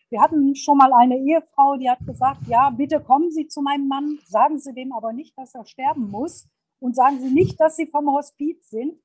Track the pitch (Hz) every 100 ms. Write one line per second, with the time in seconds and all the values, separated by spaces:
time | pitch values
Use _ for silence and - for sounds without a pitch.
0 | _ 220 302 311 277 277 - 285 262 247
1 | 247 254 269 320 311 - 277 277 254 247
2 | - - 254 269 - 233 269 233 285 302
3 | - 262 339 320 302 - 277 285 277 269
4 | 294 294 _ 208 277 302 277 247 262 240
5 | 220 233 311 - 262 254 - - 262 302
6 | 208 202 320 - - _ _ _ 254 247
7 | 254 277 262 269 370 - 311 311 320 294
8 | 294 277 285 - 294 339 _ 220 269 -